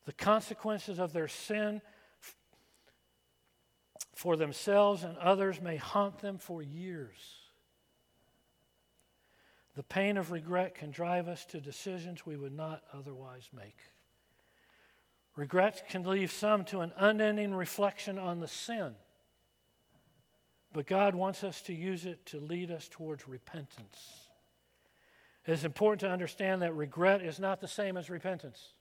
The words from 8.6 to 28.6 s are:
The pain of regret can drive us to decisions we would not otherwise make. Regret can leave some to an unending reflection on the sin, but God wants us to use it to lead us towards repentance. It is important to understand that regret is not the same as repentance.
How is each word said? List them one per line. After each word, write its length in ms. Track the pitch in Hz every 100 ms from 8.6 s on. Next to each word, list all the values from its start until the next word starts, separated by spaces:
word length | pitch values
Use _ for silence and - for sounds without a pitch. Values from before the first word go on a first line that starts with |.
| _ _ _ _ _ _ _ _ _ _ _ -
The 60 |
pain 340 | - 190 196 202
of 160 | 165
regret 420 | 170 160 180 185
can 160 | 185 151
drive 380 | 143 170 180 170
us 160 | 165 -
to 140 | 160
decisions 640 | 143 135 196 185 170 175
we 120 | - 147
would 180 | 139
not 280 | 143 156 156 -
otherwise 560 | 143 139 131 131 127 120
make. 240 | 123 101 - - _ _ _ _ _ _ _ _ _ _ _ _ _ _ -
Regret 500 | 143 180 202 214 -
can 120 | 185
leave 300 | 180 190 185
some 320 | - 208 214
to 160 | 185 196
an 120 | 170 175
unending 580 | 202 214 214 208 208
reflection 640 | 190 180 - 202 - - 190
on 220 | 185 175
the 80 | 160
sin, 480 | - - 226 160 104 _ _ _ _ _ _ _ _ _ _ _ _ _ _ _ _ _
but 140 | 156 139
God 280 | 190 202
wants 300 | 180 190 190
us 160 | 202 156
to 120 | -
use 320 | 170 180 185 180
it 180 | 170 -
to 140 | 151
lead 300 | 151 175 175
us 180 | 165 -
towards 400 | - 156 143 135
repentance. 1000 | 127 - 165 139 - 101 - - - - _ _ _ _ _ _ _ _ _ _ _ -
It 60 |
is 140 | 165 156
important 340 | - 214 208
to 100 | 196
understand 520 | 180 170 - 190 190
that 120 | 175
regret 460 | 160 147 160 185 196
is 180 | - -
not 220 | 190 190
the 80 | 185
same 300 | - 202 185
as 100 | 160
repentance. 640 | 175 185 175 143 113